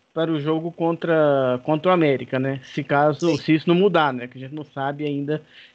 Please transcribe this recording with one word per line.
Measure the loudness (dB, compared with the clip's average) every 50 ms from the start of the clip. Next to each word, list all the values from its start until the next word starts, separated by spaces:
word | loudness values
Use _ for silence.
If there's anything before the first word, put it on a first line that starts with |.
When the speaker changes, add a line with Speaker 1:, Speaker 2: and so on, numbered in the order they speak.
| _ _ -4
Speaker 1:
para | -2 -2 0 -2
o | -2
jogo | -2 -2 -2 -2 -4 -6 -6
contra, | -2 -2 -2 -2 -2 -2 0 2 2 4 4 2 2 2 0 -2 -2 -2
contra | -2 -2 0 2 2
o | 2
América, | 4 4 2 2 0 -2 -4 -4 -4
né? | -2 -4 -4 -6 -10
Se | -10 -8 -8 -4
caso, | 0 2 2 4 2 2 0 0 0 0
Speaker 2:
Sim. |
Speaker 1:
se | 0 2 2 2
isso | 2 2 2
não | 2
mudar, | 4 4 4 4 2 2 2 0
né? | -4 -8
Que | -12 -14 -16
a |
gente | -16 -14 -12
não | -14 -14
sabe | -12 -10 -6 -6 -6 -6 -6 -6
ainda | -6 -4 -4 -4 -4 -6 -6 -8 _ -20 -20 -20 -20